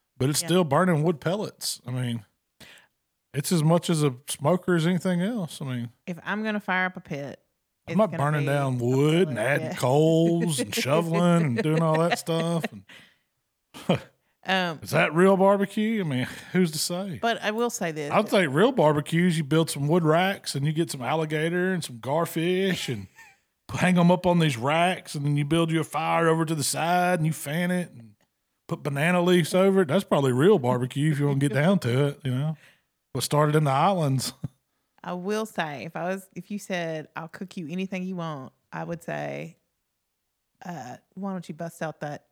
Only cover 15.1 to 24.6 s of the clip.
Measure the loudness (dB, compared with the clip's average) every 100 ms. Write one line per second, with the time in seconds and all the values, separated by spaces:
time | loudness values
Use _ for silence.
15.1 | 4 6 6 4 4 0 -2 -2 -2 -2
16.1 | -2 -4 -8 -2 2 2 0 -4 -4 -6
17.1 | -4 -2 -2 -4 -2 -4 -2 -6 -6 0
18.1 | 0 2 2 2 4 2 4 4 4 0
19.1 | 2 2 2 2 2 0 -2 0 2 4
20.1 | 2 2 -2 -6 -4 -2 -2 -4 -4 -4
21.1 | -2 -2 -2 -2 0 -2 -2 -6 -10 -4
22.1 | -2 -2 -2 0 0 0 -2 -4 -6 -8
23.1 | -20 -20 _ _ _ -10 0 2 4 6
24.1 | 4 4 2 2 0